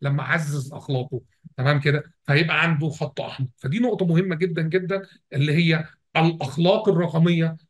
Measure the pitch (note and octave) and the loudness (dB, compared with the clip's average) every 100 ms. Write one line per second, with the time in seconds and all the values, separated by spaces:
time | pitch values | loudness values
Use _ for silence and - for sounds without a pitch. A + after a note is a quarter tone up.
0 | C#3+ C#3+ B2+ E3 D3 C#3+ B2+ - - C3+ | -4 -4 -2 -4 -4 -6 -8 -12 -6 -6
1 | B2 B2 - _ - - B2+ D3 D3 C#3+ | -4 -10 -12 _ -18 -4 0 0 2 -2
2 | - _ - C#3+ D#3+ D3+ E3 D#3 D#3 - | -4 _ 0 2 2 0 0 0 -2 -4
3 | D3 - - - C3 _ C3+ F#3 B3 G3+ | -8 -8 -10 -6 -8 _ -6 -2 0 0
4 | F3+ E3 F#3+ D#3 F#3 E3 D#3+ F3+ F3+ G3 | 2 2 2 0 -2 -2 -2 -2 -2 -6
5 | - _ - C3+ D3+ D3+ E3+ D#3 D#3 _ | -8 _ -8 -2 0 2 4 2 -2 _
6 | _ D#3+ E3 E3 C#3+ - E3+ G#3+ G#3+ E3 | _ 2 2 2 -6 0 2 4 4 2
7 | E3+ D#3+ E3+ E3+ E3 D#3+ _ | 2 2 4 4 0 -4 _